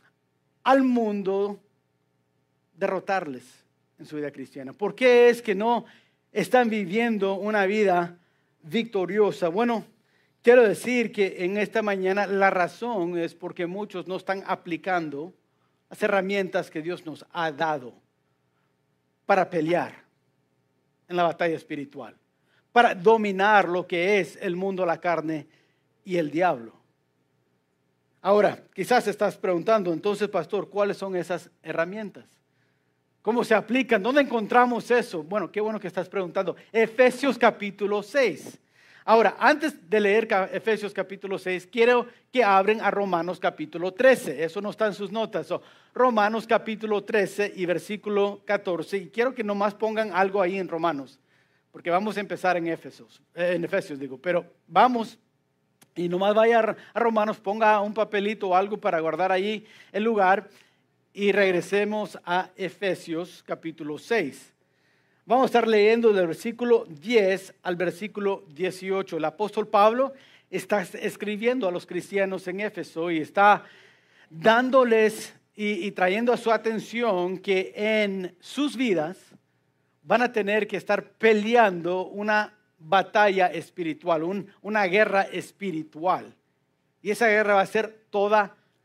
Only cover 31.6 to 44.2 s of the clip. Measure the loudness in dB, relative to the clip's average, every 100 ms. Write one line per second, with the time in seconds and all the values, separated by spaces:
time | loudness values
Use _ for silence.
31.6 | -8 -4 -4 -6 -12 -16 -20 _ _ _
32.6 | _ _ _ _ _ _ -2 -2 2 0
33.6 | 2 -2 2 0 2 2 2 -2 2 4
34.6 | 4 0 0 0 0 -8 -6 -6 -6 -4
35.6 | -4 -4 -6 -6 -6 -6 -4 -4 -4 -8
36.6 | -4 0 2 4 4 4 -2 2 2 2
37.6 | -6 -6 -4 -4 -2 0 0 -2 -12 -20
38.6 | _ _ _ _ 4 6 4 4 2 2
39.6 | -2 -8 -2 2 4 2 2 0 -2 -4
40.6 | -2 -2 -4 -6 -8 -10 -8 -8 -6 -6
41.6 | -4 2 4 4 0 -10 _ 2 4 4
42.6 | 4 2 0 -2 0 -2 -2 -4 -4 -4
43.6 | -8 -8 -6 4 4 4